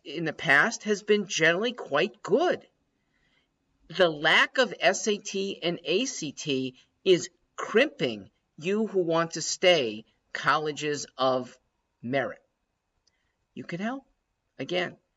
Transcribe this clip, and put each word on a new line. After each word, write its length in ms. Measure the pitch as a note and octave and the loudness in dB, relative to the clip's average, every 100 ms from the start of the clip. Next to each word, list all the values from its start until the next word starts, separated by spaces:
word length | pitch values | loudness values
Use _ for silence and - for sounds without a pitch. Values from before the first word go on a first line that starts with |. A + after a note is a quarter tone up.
| - | -14
in 180 | D3 | -6
the 100 | D#3+ | -6
past 500 | - D#3+ C#3+ F#3 A3+ | -4 2 4 4 0
has 200 | G#3+ G3+ | -4 -4
been 240 | - G#3 G3+ | 2 0 0
generally 460 | - D#3+ E3+ A#3 | 2 2 2 -2
quite 500 | B3 - C#3 F#3+ - | -6 -4 0 0 -4
good. 420 | - G#3+ F4 A#3+ - _ _ _ _ _ _ _ _ _ _ _ _ | 0 2 2 -2 -6 _ _ _ _ _ _ _ _ _ _ _ _
The 200 | E3 F3+ | 2 2
lack 480 | D3+ D#3 F#3+ C#4+ - | 2 4 4 4 2
of 160 | A#3 - | 0 2
S 280 | D#3+ F#3+ - | 2 2 -2
A 100 | G#3 | -4
T 420 | - G3 G3 - | -4 -6 -6 -4
and 180 | E3 E3+ - | -4 -4 -2
A 200 | F3+ C4+ | -2 -2
C 260 | - D3+ | -6 -10
T 440 | - D#3 C3 C3 - _ _ | -8 -4 -2 -4 -8 _ _
is 260 | F#3+ F3 - _ _ - | 4 4 2 _ _ -12
crimping 760 | - G#3+ D4 - C3+ G#2+ F#2+ _ _ - | 0 2 2 0 -4 -4 -12 _ _ -10
you 300 | D#3 G#3 G#3+ | -4 -2 0
who 160 | G3 | 0
want 280 | E3+ E3 E3 | 0 0 0
to 100 | E3 | -4
stay 640 | D3+ - F3+ E3+ A#2+ G#2+ - _ _ | -8 2 4 4 2 -6 -14 _ _
colleges 720 | - C#3 D3 D#3 C#3+ D3+ C#3+ - - | -6 0 0 0 -4 -4 -4 -8 -2
of 380 | C3 C3 B2 - _ _ _ _ | 0 0 -4 -16 _ _ _ _
merit. 380 | A#2 C3+ A#2 - _ _ _ _ _ _ _ _ _ _ _ | -4 -4 -4 -8 _ _ _ _ _ _ _ _ _ _ _
You 100 | - | -18
can 160 | - E3+ | -12 -8
help. 240 | G#3 C4+ - _ _ _ _ _ | -8 -8 -14 _ _ _ _ _
Again, 380 | C3+ F3 E3+ - _ | -6 -4 -6 -10 _